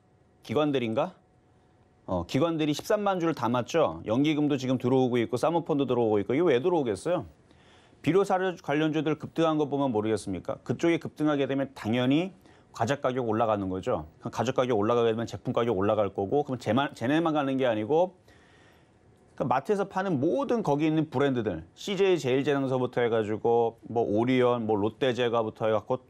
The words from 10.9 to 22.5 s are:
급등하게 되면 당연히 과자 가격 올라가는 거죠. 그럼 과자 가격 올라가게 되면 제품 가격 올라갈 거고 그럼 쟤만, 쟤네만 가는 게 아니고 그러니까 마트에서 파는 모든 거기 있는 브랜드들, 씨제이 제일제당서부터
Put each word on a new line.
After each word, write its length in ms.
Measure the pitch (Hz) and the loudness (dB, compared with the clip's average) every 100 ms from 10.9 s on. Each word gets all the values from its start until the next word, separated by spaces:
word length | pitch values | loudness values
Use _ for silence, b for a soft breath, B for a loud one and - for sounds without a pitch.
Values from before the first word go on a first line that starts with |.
| 165 | 0
급등하게 480 | 135 - 151 143 135 | -2 -2 0 2 0
되면 240 | 139 135 - | 0 -4 -6
당연히 580 | 107 123 127 147 185 - B B B | -2 0 4 2 0 -8 B B B
과자 300 | - 117 139 | -6 -2 0
가격 260 | 131 127 117 | -2 -2 -2
올라가는 400 | 107 113 104 95 | 0 2 0 -2
거죠. 380 | 92 123 95 78 - | -4 -2 -4 -4 -12
그럼 120 | 120 | -10
과자 200 | - 117 | -4 -2
가격 260 | 131 127 110 | 0 0 2
올라가게 340 | 107 120 117 | 2 2 2
되면 140 | 113 113 | 0 -4
제품 260 | 107 - | -8 -4
가격 260 | 117 117 95 | 0 0 2
올라갈 320 | 101 107 98 | 2 2 0
거고 340 | - 98 143 | -2 -2 -2
그럼 160 | 143 127 | -2 -4
쟤만, 340 | - 120 143 | 0 0 0
쟤네만 400 | - 117 156 170 | -4 -2 0 2
가는 240 | 151 139 135 | 0 0 0
게 80 | 127 | 0
아니고 500 | 107 107 156 185 - b b b b b b b b _ _ _ | 0 0 2 0 -4 b b b b b b b b _ _ _
그러니까 200 | - - | -6 0
마트에서 360 | 127 139 202 196 | 0 0 -2 -2
파는 320 | 190 196 139 | -2 -2 0
모든 420 | 156 262 247 233 | 0 0 0 -2
거기 220 | 160 143 160 | 0 0 2
있는 220 | 156 156 | 0 0
브랜드들, 560 | 127 139 123 104 80 - | 0 0 0 -2 -4 -10
씨제이 460 | - - 190 196 175 | -12 -6 0 2 2
제일제당서부터 840 | 135 135 143 | 2 0 2